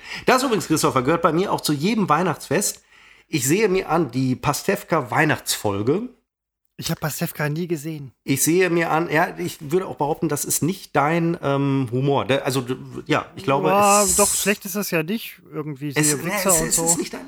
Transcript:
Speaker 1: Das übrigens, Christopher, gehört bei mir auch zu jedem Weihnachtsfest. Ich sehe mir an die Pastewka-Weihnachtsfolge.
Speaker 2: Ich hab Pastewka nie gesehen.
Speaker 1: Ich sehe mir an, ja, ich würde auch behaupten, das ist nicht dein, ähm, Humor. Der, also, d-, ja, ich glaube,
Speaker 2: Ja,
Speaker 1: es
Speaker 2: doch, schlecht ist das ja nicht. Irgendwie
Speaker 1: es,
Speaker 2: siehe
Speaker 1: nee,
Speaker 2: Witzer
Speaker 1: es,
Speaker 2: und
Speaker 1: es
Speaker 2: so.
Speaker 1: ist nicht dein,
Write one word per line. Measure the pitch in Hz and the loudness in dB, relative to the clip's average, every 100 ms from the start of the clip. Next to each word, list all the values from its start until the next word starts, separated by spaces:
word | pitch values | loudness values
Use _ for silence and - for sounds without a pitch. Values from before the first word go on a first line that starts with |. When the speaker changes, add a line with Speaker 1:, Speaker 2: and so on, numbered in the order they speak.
| - - - | -10 -8 2
Speaker 1:
Das | 247 | 2
übrigens, | 262 214 - | 2 -2 0
Christopher, | 156 156 127 | 0 2 2
gehört | 127 165 | 2 2
bei | 170 | 2
mir | 156 196 | 2 0
auch | - | -2
zu | - | -2
jedem | 147 170 233 170 | 0 0 0 2
Weihnachtsfest. | 147 180 139 - 151 - - _ - - - _ | 2 0 -2 -2 -2 -2 -6 _ -20 -20 -20 _
Ich | 156 123 | -2 2
sehe | 180 220 | 2 2
mir | 185 - | 2 0
an | 156 151 | 0 0
die | 123 131 127 | 0 0 0
Pastewka-Weihnachtsfolge. | 143 143 - 196 - 165 120 117 151 127 - - 107 98 110 170 247 - _ _ _ _ _ - | 0 -2 0 -2 0 -2 0 2 2 2 -2 -4 -2 0 0 0 -2 -14 _ _ _ _ _ -10
Speaker 2:
Ich | - | -8
hab | 165 | -4
Pastewka | 156 - 170 - 151 | -6 -4 -6 -4 -4
nie | 151 175 | -2 -4
gesehen. | 165 147 156 135 _ | -4 -6 -10 -12 _
Speaker 1:
Ich | - 135 | -2 0
sehe | - 175 180 | 2 4 4
mir | 170 165 | 2 2
an, | 156 170 | 0 2
ja, | 151 180 160 | 2 0 -2
ich | 175 - 147 | -8 -8 -2
würde | 175 - | -2 -2
auch | 131 | -4
behaupten, | 143 156 165 | -2 0 -2
das | 143 - | -2 -2
ist | - | -2
nicht | 143 190 - 147 | -2 -2 -2 0
dein, | 139 170 170 165 | 2 2 0 0
ähm, | 139 139 139 135 127 | 0 0 2 0 0
Humor. | 123 139 139 98 | 0 0 0 2
Der, | 135 143 | 0 0
also, | 131 | -2
d-, | 120 131 135 123 123 | -2 -6 -8 -12 -2
ja, | 143 - - | -2 -2 -8
ich | |
glaube, | - 139 185 | 0 0 2
Speaker 2:
Ja, | 196 208 202 | 4 6 6
Speaker 1:
es | 202 190 | 4 4
Speaker 2:
doch, | 202 | 2
schlecht | - 196 208 196 | 2 0 -2 -4
ist | 185 | -6
das | 196 | -2
ja | 170 | -2
nicht. | 156 220 - - - | -2 -4 -6 -18 -14
Irgendwie | 151 151 135 147 139 | -10 -8 -8 -4 0
Speaker 1:
es, | 151 | 2
Speaker 2:
siehe | 143 | 2
Speaker 1:
nee, | 170 | -2
Speaker 2:
Witzer | 202 196 | -2 2
Speaker 1:
es, | 170 | 2
Speaker 2:
und | 160 | 2
Speaker 1:
es | 165 | 0
Speaker 2:
so. | 165 | 2
Speaker 1:
ist | - | 0
nicht | - | -2
dein, | - | -8